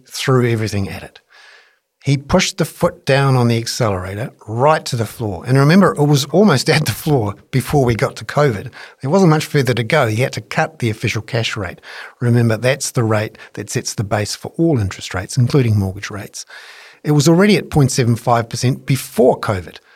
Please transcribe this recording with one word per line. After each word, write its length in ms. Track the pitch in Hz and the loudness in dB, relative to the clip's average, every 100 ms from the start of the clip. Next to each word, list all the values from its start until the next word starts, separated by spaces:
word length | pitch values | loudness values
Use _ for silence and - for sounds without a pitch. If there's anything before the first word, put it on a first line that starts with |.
| _ | _
threw 420 | - - 131 120 | -6 0 2 2
everything 380 | 113 110 101 98 | 0 -2 -4 -4
at 140 | 87 | -8
it. 180 | - - _ - - - _ _ _ _ | -14 -20 _ -20 -20 -20 _ _ _ _
He 120 | - 143 | -2 -2
pushed 420 | 139 185 - - | 0 0 0 -2
the 60 | |
foot 400 | 156 - 165 - | -6 -2 -4 -2
down 300 | - 135 139 | 0 2 4
on 140 | 131 120 | 2 2
the 100 | 113 | 0
accelerator 720 | 113 - 113 92 92 98 127 - - | -2 -2 -2 -2 -6 -8 -10 -12 -8
right 400 | 113 143 156 - | 0 2 2 -2
to 80 | |
the 100 | 117 | -4
floor. 380 | 107 - 110 87 | -6 -6 -6 -6
And 140 | - 135 | 0 4
remember, 320 | 143 185 175 | 6 6 4
it 140 | 143 | 2
was 200 | 147 147 139 | 2 2 2
almost 440 | 170 208 135 - | 2 4 4 2
at 160 | 147 151 | 0 0
the 60 | |
floor 420 | 104 - 143 104 - _ | -4 0 0 0 -6 _
before 340 | 131 - 147 | -4 0 0
we 120 | 123 107 | 0 0
got 180 | 127 - | -2 -6
to 80 | |
covid. 480 | 110 - 147 101 127 - - - | -6 0 0 0 -8 -16 -20 -10
There 80 | 131 | -2
wasn't 200 | 190 180 | 4 4
much 140 | 156 | 4
further 300 | - 147 131 | 2 0 0
to 80 | 113 | 0
go. 240 | 110 160 117 | 0 0 2
He 160 | 107 | 0
had 100 | 127 | -2
to 60 | - | -6
cut 380 | - - 156 - | -6 -4 -4 -4
the 100 | 120 | -4
official 320 | 107 123 110 | -2 -4 -6
cash 360 | - 120 110 - | -6 -4 -4 -6
rate. 240 | 90 - - - - - | -10 -12 -18 -18 -18 -6
Remember, 360 | 120 120 117 110 | 0 2 2 0
that's 360 | 123 139 - | 0 -2 -4
the 100 | - | -2
rate 360 | 110 107 110 - - | 0 0 -2 -8 -14
that 160 | - 104 | -12 -8
sets 240 | 120 104 | -6 -6
the 100 | - | -6
base 320 | 101 107 107 - | -4 -2 -2 -8
for 160 | - - | -10 -2
all 220 | 165 135 | 0 2
interest 360 | 98 - - | -2 -6 -10
rates, 220 | 98 95 - | -8 -6 -2
including 400 | 120 151 120 104 | 2 2 2 0
mortgage 320 | 95 95 - | -2 -6 -12
rates. 380 | 101 101 - - - - - - - | -12 -14 -16 -18 -20 -20 -20 -20 -8
It 80 | 156 | 0
was 180 | 147 143 | 2 4
already 280 | 170 208 175 | 4 4 2
at 140 | - | 2
point 200 | 156 131 | 2 2
seven 240 | - 117 | 2 0
five 340 | 113 - 117 113 | 0 2 0 0
percent 380 | - 123 - - | -2 -2 -2 -2
before 540 | 131 - - 240 - | -2 -2 2 2 2
covid. 380 | - 95 78 - - | -2 -4 -6 -16 -20